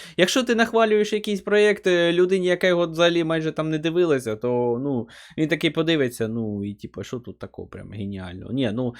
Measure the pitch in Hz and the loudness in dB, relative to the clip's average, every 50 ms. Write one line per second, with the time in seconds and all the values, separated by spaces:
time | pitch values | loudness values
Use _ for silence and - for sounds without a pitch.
0 | - - - - 180 214 - 269 247 240 240 220 233 226 226 226 226 220 214 214 | -20 -8 0 0 2 2 2 0 0 2 2 2 2 2 2 2 4 4 4 2
1 | 208 208 214 208 208 214 208 185 - 208 202 208 208 208 202 208 - 190 180 175 | 2 0 -2 -4 -2 -4 -4 -4 -2 2 4 4 4 4 2 2 2 2 4 4
2 | 170 170 170 175 180 180 190 190 180 180 180 180 190 185 180 170 175 165 160 160 | 4 4 4 4 4 4 2 2 2 2 0 2 2 2 2 2 2 0 2 2
3 | 170 170 170 170 165 160 165 160 156 160 147 - 156 156 156 156 151 165 160 180 | 2 4 4 2 0 0 0 -2 -2 -2 -4 -4 -4 -2 -2 -2 -2 0 2 2
4 | 180 165 143 135 127 113 107 107 - 123 123 123 123 120 117 120 135 143 139 120 | 2 4 2 0 0 -2 -4 -4 -2 -2 0 0 0 0 0 -2 -2 -2 -2 -2
5 | 113 - - - - - - - 156 151 165 151 - 160 151 160 160 160 165 151 | -4 -6 -10 -20 -20 -12 -4 -4 -2 0 0 0 0 0 0 0 0 0 2 2
6 | 135 123 123 - 117 110 113 117 113 107 104 101 101 104 101 - - - - 92 | 0 0 -2 -4 -4 -4 -4 -4 -4 -4 -4 -4 -6 -6 -8 -10 -14 -14 -12 -12
7 | 98 - - 123 123 101 95 - - - - - 90 87 - 95 98 92 95 107 | -10 -10 -10 -12 -12 -14 -14 -14 -16 -14 -14 -16 -16 -14 -14 -16 -16 -14 -12 -10
8 | 98 101 101 95 92 90 92 92 - - 113 135 131 107 101 120 127 120 120 - | -8 -8 -8 -10 -10 -12 -14 -14 -10 -6 -4 -2 -2 -2 -2 -4 -4 -6 -6 -8